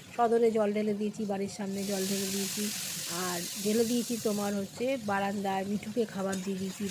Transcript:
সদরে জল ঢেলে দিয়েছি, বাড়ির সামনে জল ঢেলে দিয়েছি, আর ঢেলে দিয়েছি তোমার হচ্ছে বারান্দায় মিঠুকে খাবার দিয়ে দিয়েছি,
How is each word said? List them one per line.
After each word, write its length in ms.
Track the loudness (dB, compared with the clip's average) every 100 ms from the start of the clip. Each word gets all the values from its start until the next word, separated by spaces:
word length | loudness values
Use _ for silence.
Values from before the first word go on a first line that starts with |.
| -6 2
সদরে 320 | 4 6 6
জল 180 | 6 4
ঢেলে 220 | 2 2
দিয়েছি, 280 | 0 -2 -2
বাড়ির 280 | -2 -2 -4 -4
সামনে 220 | -4 -4
জল 180 | -2 -2 0
ঢেলে 180 | 0 -2
দিয়েছি, 280 | -2 -2 -2 -2 -4 -4 -6 -4 -2
আর 140 | -2 -2 -4 -2
ঢেলে 220 | 2 4
দিয়েছি 300 | 4 2 0 0
তোমার 300 | 0 0 0
হচ্ছে 300 | 0 -4 -2 -2 0 0
বারান্দায় 580 | 2 2 0 0 0
মিঠুকে 380 | 0 -2 -2 0
খাবার 320 | 0 0 -2 -2
দিয়ে 140 | -2 -2
দিয়েছি, 240 | -4 -4 -4